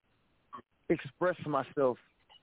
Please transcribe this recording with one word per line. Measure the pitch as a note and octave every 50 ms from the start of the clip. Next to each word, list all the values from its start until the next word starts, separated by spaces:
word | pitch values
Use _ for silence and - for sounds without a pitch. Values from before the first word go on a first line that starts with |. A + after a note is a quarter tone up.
| _ _ _ _ _ _ _ _ _ _ - - - _ _ _ _ -
express | E3+ - - C3+ - - F3 F3+ E3+ - F3
myself | D3+ D3 C3+ B2+ - - D3 C3+ B2+ A#2 - _ _ _ _ _ _ - _